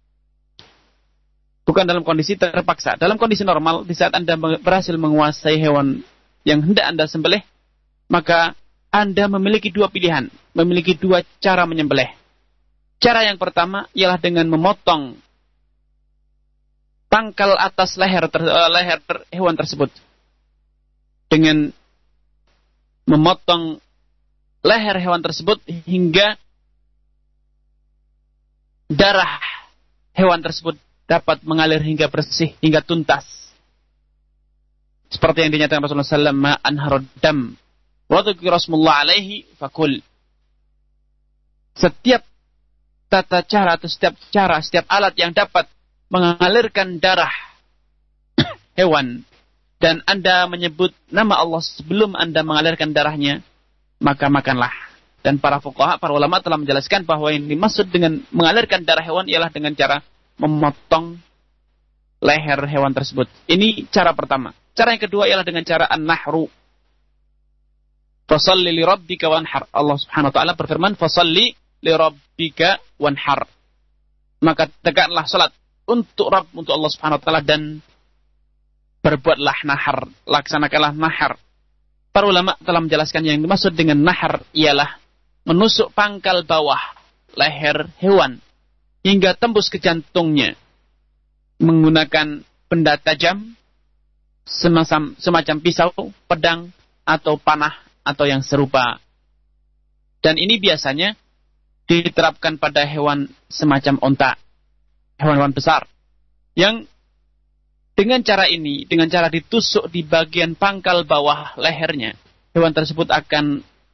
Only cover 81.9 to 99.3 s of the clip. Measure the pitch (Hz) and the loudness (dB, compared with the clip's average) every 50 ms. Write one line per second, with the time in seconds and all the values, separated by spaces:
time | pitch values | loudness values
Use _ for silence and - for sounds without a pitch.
81.9 | _ _ _ _ - 202 202 202 185 175 180 190 - - - - 175 170 165 156 | _ _ _ _ 0 2 2 4 2 2 2 0 -4 -4 -2 0 0 0 0 0
82.9 | 156 151 151 - - 160 160 156 147 147 156 175 196 190 - 190 170 160 165 160 | 0 0 0 -2 -4 -2 -2 0 0 0 0 0 0 0 0 0 0 2 2 4
83.9 | 147 147 151 175 - - 170 160 - - - - - - 156 147 139 143 143 143 | 4 4 4 2 2 0 -2 -4 -4 -6 -8 -6 -2 2 2 2 2 2 0 -2
84.9 | - - _ _ _ _ _ _ _ _ _ - 165 175 214 226 - - - - | -6 -12 _ _ _ _ _ _ _ _ _ 0 2 2 4 2 2 0 0 0
85.9 | - - 208 208 202 196 - 196 185 180 165 147 170 156 151 143 131 120 - - | 0 -2 -2 -2 -4 -4 -2 0 0 0 0 0 0 0 2 0 0 -2 -4 -8
86.9 | - - _ _ _ _ _ _ - - 143 156 147 143 151 147 151 147 147 - | -14 -20 _ _ _ _ _ _ -4 -2 -2 -2 -2 -2 -2 -2 -2 -2 -4 -8
87.9 | - - 180 196 196 185 151 131 123 117 - _ _ _ _ _ _ _ _ _ | -8 -2 2 4 4 4 4 2 -2 -10 -18 _ _ _ _ _ _ _ _ _
88.9 | _ _ - 190 202 196 185 185 180 - - 240 220 208 185 - - 160 - 185 | _ _ 0 2 2 4 4 2 2 0 -2 0 0 0 0 -2 -4 -2 -2 -2
89.9 | 165 165 151 - - 180 170 160 151 143 117 82 - - _ _ _ _ _ _ | -2 -2 -6 -4 -2 -2 0 2 2 0 0 -2 -4 -8 _ _ _ _ _ _
90.9 | _ _ _ _ _ _ _ _ _ _ _ _ _ - 165 165 165 160 156 156 | _ _ _ _ _ _ _ _ _ _ _ _ _ 0 2 4 4 4 4 4
91.9 | 160 156 156 - - 156 151 151 147 - - _ _ _ _ _ 170 170 156 151 | 4 2 2 0 0 -2 -2 -4 -6 -12 -16 _ _ _ _ _ -2 2 2 2
92.9 | 147 147 - 160 156 143 165 170 185 202 214 226 233 _ _ _ _ _ _ _ | 2 2 0 -2 0 0 0 0 0 -2 -8 -16 -20 _ _ _ _ _ _ _
93.9 | _ _ _ _ _ _ _ _ _ _ _ - - - - 175 170 165 160 - | _ _ _ _ _ _ _ _ _ _ _ -14 -6 -2 0 2 2 2 2 2
94.9 | 160 151 151 143 - - - 185 175 165 151 - 151 151 160 175 160 - 165 180 | 0 -2 -2 -6 -10 -6 -2 0 0 0 0 -2 -4 -2 -2 -2 0 2 0 0
95.9 | - - - 202 - _ _ - 175 165 156 170 165 170 170 175 - _ _ _ | -2 -6 -10 -12 -16 _ _ -4 -4 -2 0 -2 -2 -4 -8 -14 -20 _ _ _
96.9 | _ _ _ - 156 160 - 156 151 147 - - 151 151 147 151 - - - _ | _ _ _ -2 -2 0 0 -2 -2 0 0 0 0 0 -2 -6 -6 -12 -20 _
97.9 | _ _ _ 143 143 - 147 143 135 135 135 - 143 139 143 131 - 131 123 120 | _ _ _ -8 -4 0 0 0 0 -2 -2 -2 0 0 0 2 0 0 0 0
98.9 | - - _ _ _ _ _ _ | -4 -8 _ _ _ _ _ _